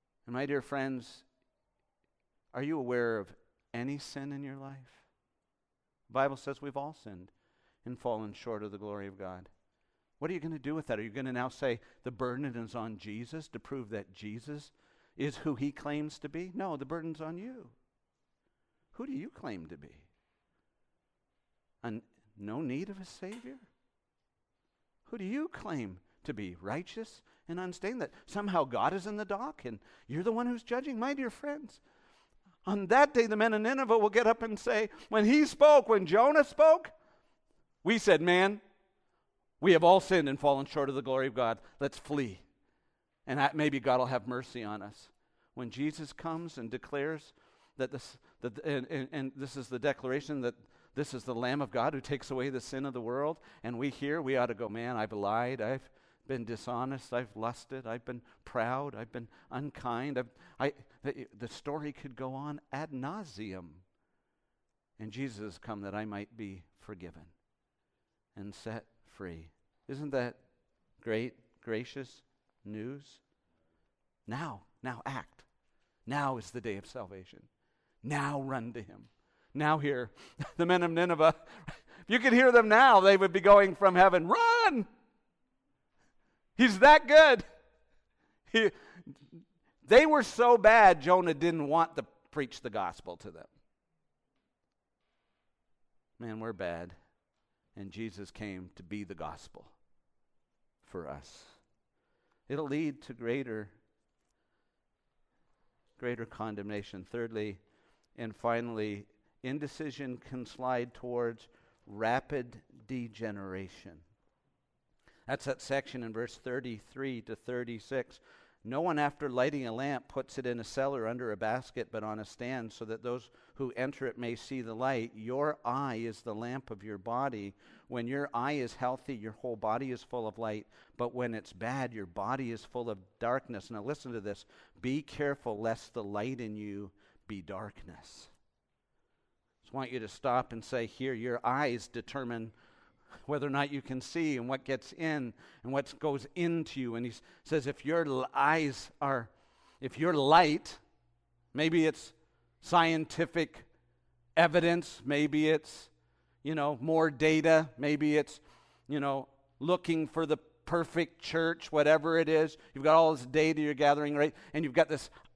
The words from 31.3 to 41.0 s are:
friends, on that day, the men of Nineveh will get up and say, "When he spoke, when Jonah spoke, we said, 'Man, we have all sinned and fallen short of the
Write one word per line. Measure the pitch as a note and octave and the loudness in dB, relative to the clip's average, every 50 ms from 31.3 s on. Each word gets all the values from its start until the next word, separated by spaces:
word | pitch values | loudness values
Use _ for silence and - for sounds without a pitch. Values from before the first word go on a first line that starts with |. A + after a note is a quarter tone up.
friends, | - - - D4 C#4+ D4+ D4 G#3+ - _ _ _ _ _ _ _ _ _ _ _ _ _ _ _ _ _ _ | -8 -8 -10 -10 -10 -10 -12 -18 -20 _ _ _ _ _ _ _ _ _ _ _ _ _ _ _ _ _ _
on | - G3+ G3+ G3 | -4 -2 -2 2
that | F3+ A3+ C4+ D4 C#4+ D4 | 4 6 6 6 6 6
day, | B3 A#3 | 2 2
the | G#3+ G#3+ | 2 2
men | G#3 A3 A#3 A3 | 2 2 2 2
of | G#3+ | 2
Nineveh | G#3+ A#3 C4+ C4+ C4+ G#3 A3+ A3+ | 0 0 0 0 2 4 4 6
will | G#3 G#3+ | 6 4
get | G3 A#3 A#3+ | 4 4 4
up | A3 A3+ - A3+ | 4 4 2 0
and | A3+ G#3+ G3+ | -6 -6 -4
say, | - A#3+ A#3 G#3+ A3 G#3 - - - - | -2 -2 0 0 0 -2 -6 -14 -10 0
"When | G#3+ A3 G#3+ | 2 4 6
he | G#3+ C4+ D4+ D4+ | 6 6 6 6
spoke, | C#4 - - D4 D4+ D4 C#4 G3 G3+ | 4 6 8 10 10 10 10 8 6
when | A3+ G3+ F#3+ | 4 4 4
Jonah | D3+ F3 G#3 A#3+ C#4+ D4+ D#4 C#4 | 4 4 6 6 6 6 6 4
spoke, | - - - D4+ D#4+ D#4+ F4 E4 - - _ _ _ _ _ _ _ _ _ _ _ _ _ _ _ _ _ _ | 4 4 6 8 8 8 6 4 -6 -18 _ _ _ _ _ _ _ _ _ _ _ _ _ _ _ _ _ _
we | E3+ A#3 A3 | 0 0 4
said, | - G#3 F3 D3+ | 6 6 6 6
'Man, | E3 F3 F3 F3+ F#3+ G3 G#3 G#3 - - _ _ _ _ _ _ _ _ _ _ _ _ _ _ _ _ _ _ | 6 4 6 6 4 4 2 -2 -10 -20 _ _ _ _ _ _ _ _ _ _ _ _ _ _ _ _ _ _
we | D3 F#3+ E3+ | 6 6 6
have | D#3 E3+ | 8 10
all | E3+ F#3 F#3+ | 8 8 8
sinned | - - F#3+ F3 D3 C#3 | 6 4 2 2 4 2
and | C3+ - | -2 0
fallen | - D3 C#3 C3+ C3+ | 2 2 2 2 -2
short | - - D3+ C#3 C3+ | -4 -2 -2 -2 0
of | C3+ | -2
the | C3+ | -4